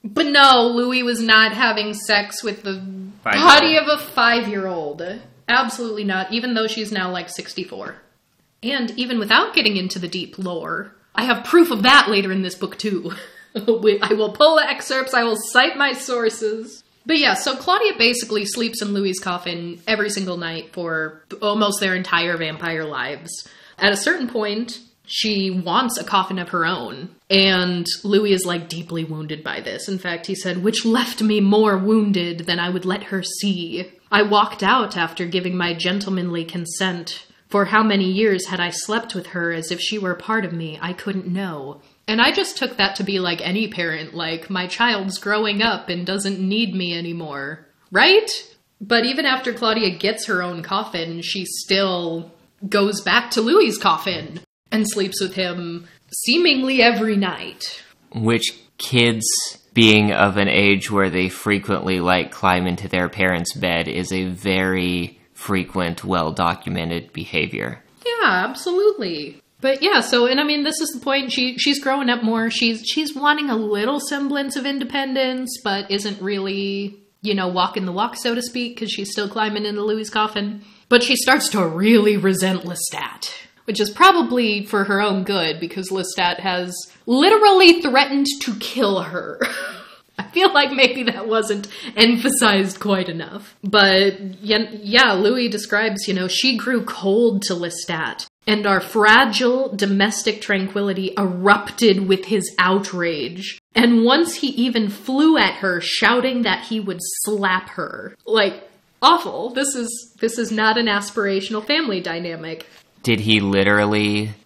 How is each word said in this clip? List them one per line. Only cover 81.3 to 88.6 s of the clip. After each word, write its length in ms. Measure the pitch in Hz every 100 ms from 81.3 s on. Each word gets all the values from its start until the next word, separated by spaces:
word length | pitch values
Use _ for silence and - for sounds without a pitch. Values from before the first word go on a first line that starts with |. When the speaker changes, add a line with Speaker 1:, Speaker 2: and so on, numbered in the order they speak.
| 277 -
Speaker 1:
to 160 | 214 175
really 520 | 160 208 226 208 208
resent 480 | 190 190 185 185 170
Lestat, 640 | 170 - - 131 - - - - _ -
which 140 | 214
is 100 | 208
probably 760 | - 370 349 233 247 226 208
for 200 | 208 208
her 180 | 196 196
own 220 | 208 196
good, 360 | 185 196 160 160
because 300 | 170 - 185
Lestat 500 | 190 180 - 175 175
has 360 | 190 180 180 180 - - -
literally 720 | 247 339 440 415 381 359 339
threatened 460 | 294 254 277 277 277 -
to 120 | -
kill 460 | 202